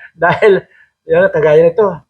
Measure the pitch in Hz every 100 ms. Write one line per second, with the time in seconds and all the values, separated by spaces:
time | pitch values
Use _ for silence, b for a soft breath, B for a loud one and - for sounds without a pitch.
0 | - 160 170 175 214 185 - b b _
1 | 160 165 190 170 156 151 170 165 202 156